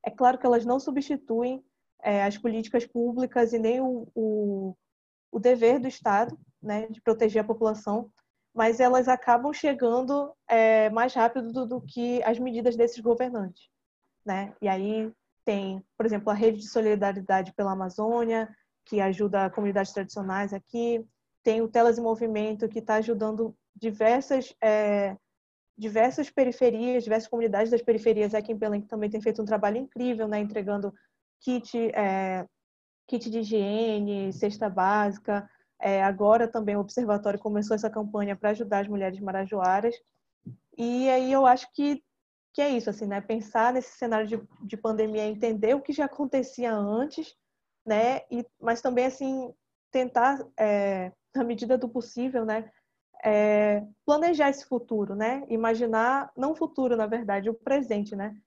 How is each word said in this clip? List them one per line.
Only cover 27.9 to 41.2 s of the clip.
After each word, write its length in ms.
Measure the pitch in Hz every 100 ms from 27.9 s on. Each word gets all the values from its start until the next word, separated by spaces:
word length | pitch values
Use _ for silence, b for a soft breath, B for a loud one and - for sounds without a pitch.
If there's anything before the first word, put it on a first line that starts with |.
| 220 220 214 208 214
aqui 160 | 214
em 60 | 214
Belém, 240 | 214 208
que 60 | 208
também 220 | 214 208
tem 120 | 214
feito 200 | 220 220
um 40 | 208
trabalho 320 | 214 208 220
incrível, 500 | 269 - 247 226 220
né, 120 | 208
entregando 540 | 208 208 196 202 196 202 b b _ _
kit, 340 | - 247 247 233 226 -
é, 500 | 202 190 190 185 - _ _ _ _ _ _
kit 220 | 240 233
de 80 | 226
higiene, 920 | 214 220 202 214 226 214 208 202 196
cesta 380 | 185 208 208 214
básica. 800 | 185 185 208 208 196 - 202 208 B B _
É, 240 | 196 196
agora 440 | 190 190 208 233 226
também 300 | 226 208 208
o 40 |
Observatório 580 | 202 - 226 202 208 202
começou 360 | 220 208 208 220
essa 140 | 220
campanha 460 | 214 208 208 202 196
pra 160 | 208
ajudar 300 | 214 208 202
as 60 | 202
mulheres 320 | 202 190 190
marajoaras. 760 | 196 190 190 202 185 190 226 233 _ _ _ _ - - _ -
E 320 | 233 247 262
aí 220 | 254